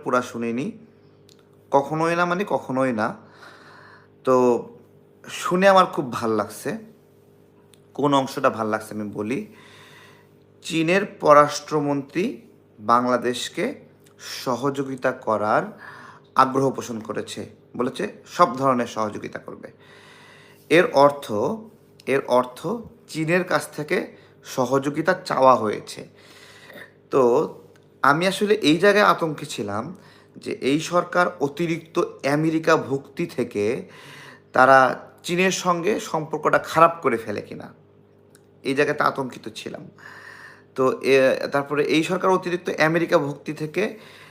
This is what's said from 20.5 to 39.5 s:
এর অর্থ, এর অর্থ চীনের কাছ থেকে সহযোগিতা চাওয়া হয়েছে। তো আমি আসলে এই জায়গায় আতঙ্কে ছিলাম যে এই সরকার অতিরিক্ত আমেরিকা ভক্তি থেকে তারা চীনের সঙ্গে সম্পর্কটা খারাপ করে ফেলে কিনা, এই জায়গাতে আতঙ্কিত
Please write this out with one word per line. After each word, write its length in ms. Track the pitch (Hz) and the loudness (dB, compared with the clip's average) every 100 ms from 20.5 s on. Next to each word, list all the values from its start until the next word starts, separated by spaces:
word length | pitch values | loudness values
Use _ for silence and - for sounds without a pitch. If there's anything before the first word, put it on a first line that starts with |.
| - - | -20 0
এর 180 | 156 - | 2 4
অর্থ, 400 | 139 139 - - 104 139 220 - - _ - - | 6 6 4 -6 -4 -4 -6 -12 -20 _ -12 -4
এর 140 | 135 - | -2 2
অর্থ 400 | 123 123 - 165 233 - - - | 2 0 -6 -8 -8 -10 -20 -12
চীনের 360 | 156 160 185 | -6 -2 0
কাছ 240 | 180 147 - | 0 -4 -4
থেকে 460 | - 147 185 - - - _ | -10 -4 -4 -4 -12 -20 _
সহযোগিতা 720 | - - 120 135 143 151 165 185 | -8 -4 0 0 0 -2 -2 -2
চাওয়া 320 | - - 131 117 | -4 4 6 6
হয়েছে। 520 | 107 - - - - _ - - - - - - - _ _ | 2 -6 -10 -16 -18 _ -20 -20 -20 -20 -20 -20 -20 _ _
তো 440 | 139 123 131 180 - - _ _ _ | 2 4 4 0 -6 -20 _ _ _
আমি 240 | 135 151 190 | 2 4 2
আসলে 280 | 190 208 | 0 2
এই 240 | 214 147 165 | 2 4 4
জায়গায় 260 | 202 202 | 6 6
আতঙ্কে 420 | 196 170 160 151 147 | 4 4 -2 -6 -10
ছিলাম 500 | - 104 104 139 - - - - - | -8 -6 -6 -8 -12 -20 -20 -20 -14
যে 160 | - | -10
এই 280 | - 127 151 | -4 0 0
সরকার 460 | 156 175 175 180 180 - | 0 -2 0 0 0 0
অতিরিক্ত 580 | 139 156 170 165 - 175 - - 135 | -4 -2 -4 -4 -4 -2 -2 -2 -2
আমেরিকা 500 | 147 160 160 160 156 | 0 0 0 2 2
ভক্তি 500 | 117 139 - - 170 | 0 -6 -6 -8 -6
থেকে 640 | - 120 104 104 147 - - - - - - _ | -4 -4 -2 -2 -4 -8 -20 -20 -20 -20 -20 _
তারা 540 | 151 131 135 131 - - - | 4 8 8 6 0 -12 -14
চীনের 280 | - 175 190 | -4 0 0
সঙ্গে 500 | 185 185 175 175 226 | 0 -2 0 -2 -2
সম্পর্কটা 580 | - 160 151 147 151 147 | -4 -6 -6 -4 0 0
খারাপ 400 | - 160 165 - | 0 4 4 4
করে 140 | 135 113 | -2 -2
ফেলে 240 | 110 104 | -4 -10
কিনা, 340 | - - - - _ _ _ _ _ - _ _ | -10 -14 -16 -20 _ _ _ _ _ -20 _ _
এই 120 | 127 | -4
জায়গাতে 280 | 135 147 147 | 0 0 0
আতঙ্কিত 460 | 143 135 127 - 110 | -2 -2 -6 -10 -16